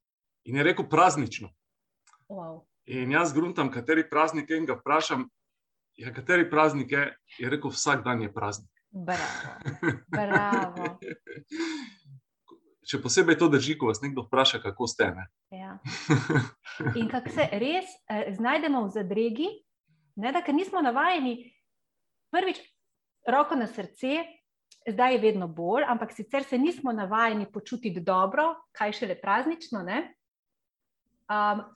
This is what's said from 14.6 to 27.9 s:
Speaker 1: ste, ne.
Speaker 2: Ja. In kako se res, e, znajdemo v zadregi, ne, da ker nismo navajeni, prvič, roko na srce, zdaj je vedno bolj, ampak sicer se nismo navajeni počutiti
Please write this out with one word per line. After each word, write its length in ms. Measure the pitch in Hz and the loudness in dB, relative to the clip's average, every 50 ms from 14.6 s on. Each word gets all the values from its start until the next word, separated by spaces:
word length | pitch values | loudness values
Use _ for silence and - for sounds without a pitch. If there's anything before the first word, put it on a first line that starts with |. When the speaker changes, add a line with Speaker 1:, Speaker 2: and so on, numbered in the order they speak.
| - 101 95 - 120 | -4 -8 -4 -4 -4
Speaker 1:
ste, 200 | 113 - - 110 92 | -4 0 2 0 0
ne. 160 | 85 92 95 - _ _ _ _ | 0 -4 -12 -14 _ _ _ _
Speaker 2:
Ja. 260 | 190 185 190 190 - 98 - 131 - - - - 151 - - - 156 139 117 - - _ _ - - - - 123 | -16 -14 -14 -14 -14 -12 -12 -10 -10 -8 -2 0 0 0 2 0 0 0 0 -2 -8 _ _ -18 -12 -6 -4 -4
In 160 | - 233 226 | -2 -2 -2
kako 240 | 226 254 254 247 - | -2 -4 -4 -6 -4
se 160 | - 311 285 - 202 | -2 -2 0 0 0
res, 320 | 202 233 277 330 370 370 370 - - | -2 -2 0 -2 -2 -4 -6 -14 -20
e, 300 | _ - 214 208 - 202 | _ -6 -6 -4 -4 -4
znajdemo 500 | 196 185 226 247 294 320 311 311 277 247 | -4 -2 0 0 0 2 2 2 0 0
v 80 | 214 196 | 0 -2
zadregi, 580 | 190 220 202 175 196 214 233 233 214 240 320 403 440 - _ _ _ _ _ _ _ _ _ _ _ | -2 -4 -4 -2 0 0 0 0 0 -2 -4 -4 -6 -8 _ _ _ _ _ _ _ _ _ _ _
ne, 160 | 202 208 254 | -6 -4 -2
da 100 | 277 349 | -2 -2
ker 100 | 349 302 | 0 0
nismo 300 | 285 311 381 381 392 359 | 0 0 0 0 0 0
navajeni, 540 | 302 247 233 269 311 359 370 320 262 254 233 240 - - _ _ _ _ _ _ _ _ _ _ _ _ _ _ _ _ | 2 2 2 2 2 2 2 2 0 -2 -4 -6 -10 -18 _ _ _ _ _ _ _ _ _ _ _ _ _ _ _ _
prvič, 260 | - 349 381 381 - - - _ _ _ _ _ _ _ _ _ _ _ _ | 0 0 0 0 -2 -4 -10 _ _ _ _ _ _ _ _ _ _ _ _
roko 280 | - 240 277 294 285 330 | 2 4 4 4 4 2
na 120 | 269 220 | -2 -2
srce, 580 | 208 - - 190 - - - 262 262 294 330 330 - - _ _ _ _ _ _ _ - _ _ | -2 -6 -10 -10 -10 -10 -6 -4 -2 -2 -2 -4 -6 -12 _ _ _ _ _ _ _ -20 _ _
zdaj 280 | 233 208 208 247 262 262 | -6 0 2 4 4 4
je 60 | 226 | 4
vedno 260 | 214 220 202 190 180 170 | 4 4 4 2 -2 -4
bolj, 380 | 160 165 170 175 214 277 294 | -6 -4 -2 0 2 2 2
ampak 260 | - 240 233 220 226 | 2 0 0 -2 -6
sicer 300 | - - 214 - - 269 | -8 -12 -10 -4 -4 -4
se 160 | 269 - 262 247 | -2 0 0 2
nismo 340 | 269 339 349 - - 254 | 2 2 0 0 -4 -4
navajeni 540 | 226 214 196 185 214 220 233 226 220 214 202 | -2 -2 -2 0 2 2 2 2 2 0 -4
počutiti 560 | - - 208 - - 247 240 - 208 | -4 -8 -12 -10 -8 -10 -6 -4 -4